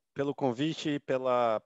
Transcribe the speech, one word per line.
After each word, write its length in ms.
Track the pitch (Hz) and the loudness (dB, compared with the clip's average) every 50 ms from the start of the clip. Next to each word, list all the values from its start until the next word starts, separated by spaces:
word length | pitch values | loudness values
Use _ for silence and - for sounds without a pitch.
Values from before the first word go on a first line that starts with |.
| _ _ - | _ _ -6
pelo 180 | - 139 143 | -6 -4 -4
convite 580 | 135 - 143 131 117 117 147 160 151 - - 156 | -2 0 0 0 0 0 -2 -2 -2 -4 -4 -4
e 100 | 147 143 | -4 -4
pela 580 | - - 139 131 131 127 123 123 120 117 110 107 - | -2 -2 -2 0 0 2 2 4 4 2 2 0 0